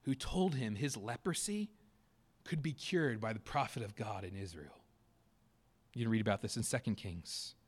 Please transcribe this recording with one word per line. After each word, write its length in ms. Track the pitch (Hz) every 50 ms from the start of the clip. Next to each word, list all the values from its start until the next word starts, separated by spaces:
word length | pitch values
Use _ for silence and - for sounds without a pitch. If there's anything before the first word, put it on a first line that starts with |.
| _
who 120 | 143 131
told 400 | 131 - - - 185 185 185 147
him 200 | 131 123 110 107
his 200 | 98 143 139 135
leprosy 720 | 110 98 113 120 - - 190 165 - - - 208 214 208 - - - - - _ _ _ _ _ _ _ _ _ _ _
could 180 | - 170 156 139
be 80 | 160
cured 480 | 139 - - - 185 175 156 135 117 107
by 140 | 110 110 110
the 60 | 107
prophet 440 | - - - 143 131 - - 131 110
of 120 | 98 101
God 280 | - 117 107 104 95 95
in 120 | 90 95
Israel. 440 | 95 98 92 85 78 73 - - - - _ _ _ _ _ _ _ _ _ _ _ _ _ _ _ _ _ _ _ _ _ -
You 120 | 123 117
can 60 | 113
read 100 | 113 110
about 200 | 107 107 101 98
this 140 | - 101 -
in 80 | 117 104
Second 320 | - - 123 - 120 104
Kings. 580 | - - 101 85 87 80 - - - - - - _ _